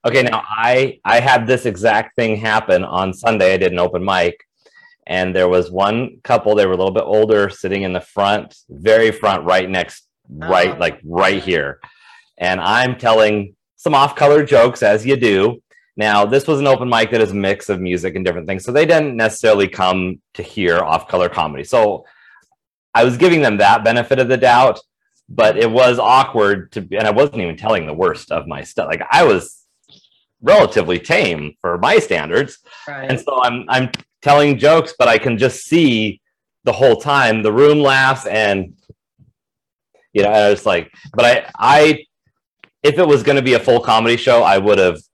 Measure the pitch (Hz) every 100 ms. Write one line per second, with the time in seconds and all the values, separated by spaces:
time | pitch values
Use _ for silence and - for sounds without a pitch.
0 | 123 131 123 110 - 107 117 127 135 -
1 | 101 117 127 131 113 127 120 90 113 107
2 | - - 113 107 110 107 - 90 92 90
3 | 95 92 117 110 92 95 92 87 90 90
4 | 98 92 87 - _ _ _ _ _ _
5 | - 92 92 92 90 90 90 90 101 113
6 | 127 - - 120 107 104 95 90 95 95
7 | 71 107 110 104 98 - 92 98 95 90
8 | - - 101 104 - _ _ 69 98 110
9 | 113 - 104 92 82 92 92 92 85 -
10 | _ _ _ 71 80 90 92 82 85 73
11 | 80 85 95 98 92 82 71 71 - _
12 | _ _ _ _ 90 92 87 113 127 123
13 | 120 113 107 104 98 _ _ _ 165 143
14 | 139 - 143 147 143 127 120 - 107 107
15 | 117 131 117 95 104 120 _ _ _ -
16 | 107 104 104 135 135 143 139 135 123 113
17 | 113 117 107 101 98 101 - 95 92 90
18 | 90 95 90 87 80 95 - 131 160 160
19 | 151 117 110 - 113 104 98 - 92 92
20 | 92 90 _ - - - 90 85 78 80
21 | - 90 87 - 78 69 71 123 107 92
22 | _ _ _ _ _ _ _ _ _ 117
23 | 120 123 180 165 135 104 101 113 107 120
24 | 117 131 123 127 123 120 131 - _ _
25 | _ _ _ - 110 107 117 117 127 123
26 | 107 131 135 113 101 98 87 113 90 95
27 | 110 107 143 120 87 76 110 110 78 78
28 | 90 76 - 82 80 71 73 - - 85
29 | 92 147 180 92 - - _ _ _ _
30 | _ _ _ _ 120 208 147 131 80 87
31 | - 175 123 80 73 _ 90 87 131 220
32 | 220 87 78 95 143 - _ - - 143
33 | 135 131 - 131 123 120 - 127 127 -
34 | _ _ 143 147 147 127 143 160 160 -
35 | 120 113 131 113 131 - - 165 151 113
36 | 107 - _ _ _ _ - - 131 113
37 | 147 143 120 110 107 110 147 151 139 135
38 | 131 131 - 107 104 98 87 _ _ -
39 | _ _ _ _ _ _ _ _ _ _
40 | _ 104 101 110 104 101 110 87 82 _
41 | - 113 120 127 - - 117 147 156 151
42 | - _ _ _ _ _ _ _ 147 147
43 | 170 139 143 139 131 120 - 117 117 110
44 | 117 117 - 120 90 98 101 101 92 80
45 | _